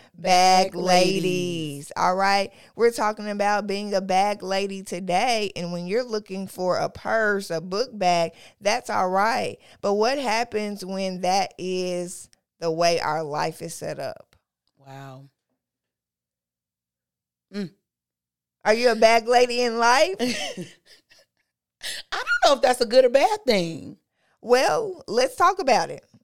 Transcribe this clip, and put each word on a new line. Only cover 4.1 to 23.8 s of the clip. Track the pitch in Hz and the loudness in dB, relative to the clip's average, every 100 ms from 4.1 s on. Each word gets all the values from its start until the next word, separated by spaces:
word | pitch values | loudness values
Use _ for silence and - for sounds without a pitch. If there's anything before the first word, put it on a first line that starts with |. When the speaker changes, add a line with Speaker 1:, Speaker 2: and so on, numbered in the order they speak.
| 185 196 202 | 0 0 -2
Speaker 1:
lady | 185 190 202 196 | -4 -4 -4 -8
today. | 190 180 190 180 247 226 208 - | -10 -8 -2 0 0 0 -2 -6
And | 175 | -8
when | 175 175 | -8 -4
you're | 220 | -4
looking | 247 214 208 190 190 | -4 -6 -8 -10 -10
for | - 180 165 | -4 -2 0
a | 156 | -2
purse, | - 202 226 214 196 196 | -6 -4 0 0 -2 -4
a | 165 | -8
book | 180 196 269 | -6 -6 -6
bag, | 208 180 170 165 - - _ | -2 0 2 0 -6 -20 _
that's | 202 226 - | -2 -2 -2
all | 208 185 | -2 0
right. | 190 220 240 160 - - - | 2 2 0 -4 -8 -18 -6
But | 202 | -2
what | 208 220 285 | 2 2 0
happens | 247 220 233 214 208 202 | -2 -2 -2 -6 -6 -8
when | 185 190 190 185 | -8 -6 -6 -4
that | 185 196 - - | -2 0 -2 -6
is | 185 185 180 175 175 - - _ _ - | -6 -4 -4 -4 -8 -12 -20 _ _ -8
the | 165 | -4
way | 160 170 170 | 2 2 2
our | - 156 | 0 -4
life | 151 147 165 165 | -4 -4 -6 -6
is | 165 - | -12 -10
set | 160 147 | -10 -8
up? | 135 - _ _ _ _ _ _ | -10 -12 _ _ _ _ _ _
Speaker 2:
Wow. | 135 135 139 131 139 _ _ _ _ _ _ _ _ _ _ _ _ _ _ _ _ _ _ _ _ _ _ | -20 -20 -18 -20 -20 _ _ _ _ _ _ _ _ _ _ _ _ _ _ _ _ _ _ _ _ _ _
Mm. | 196 190 _ _ _ _ _ _ _ _ _ 196 | -10 -10 _ _ _ _ _ _ _ _ _ 0
Speaker 1:
Are | |
you | 233 240 | 2 2
a | 220 | 4
bag | 220 226 226 | 4 4 4
lady | 247 247 240 | 4 4 2
in | 240 226 | -2 2
life? | 233 254 330 381 | 4 4 2 0
Speaker 2:
<laughs> | |
I | 247 226 - - 160 - _ - _ _ _ _ _ _ _ _ - - - | -4 -4 -6 -10 -14 -16 _ -20 _ _ _ _ _ _ _ _ -12 -12 -8
don't | 392 508 1077 339 | -6 -2 2 4
know | 269 | 4
if | |
that's | 254 247 | 2 2
a | 226 | 2
good | 254 254 | 6 6
or | |
bad | 269 320 415 269 | 6 4 2 0
thing. | 202 165 165 | 0 0 -6